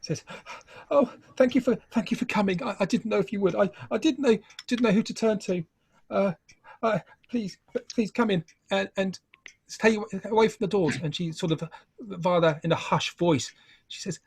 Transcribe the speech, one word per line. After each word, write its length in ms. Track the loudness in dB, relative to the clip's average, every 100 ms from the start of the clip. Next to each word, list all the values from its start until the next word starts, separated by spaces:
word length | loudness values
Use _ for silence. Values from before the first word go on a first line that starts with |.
Says, 240 | -6 -8 -8 -18 -16 -20 -20 -20 0
Oh, 220 | 2 2 0 _ 0
thank 180 | 2
you 60 | 2
for, 160 | 2 -2 _
thank 180 | -4 -2
you 60 | -2
for 80 |
coming. 380 | -2 0 0 0
I, 140 | -4 -2
I 40 |
didn't 260 | 0 0 0
know 80 | 0
if 140 | 0
you 80 | 0
would. 140 | 0
I, 160 | 2 0 0 -6
I 80 | 0
didn't 220 | 0 2
know, 180 | 2 2 0 -20 -6
didn't 160 | 0
know 100 | 4
who 100 | 4
to 120 | 2
turn 240 | 0 0 0
to. 240 | -2 -4 -4 _ _ _ _
Uh, 220 | 0 0 -2 _ _ -20 -6
uh, 160 | -2 -2 -4 -20 _
please, 300 | -6 -6 -10 _ -10 -8
please 180 | -4 -4
come 200 | 0 0
in 140 | 0 -2 _ _
and, 200 | -2 -2 -2
and 220 | -4 -4 _ _ -20 _ _
stay 320 | 0 2 2 -2 -8
away 240 | -2 2 2
from 100 | 2
the 60 | -2
doors. 320 | 0 0 0
And 120 | -4
she 180 | -6 -6
sort 200 | -4 -2
of, 100 | -2 -4 -16 _ _ -14 -4
rather 380 | 0 4 4 2
in 80 | -2
a 40 | -2
hushed 420 | 0 -2 -2 -2
voice, 340 | 2 2 0 -14 _ _ _
she 120 | -14
says 200 | -10 -12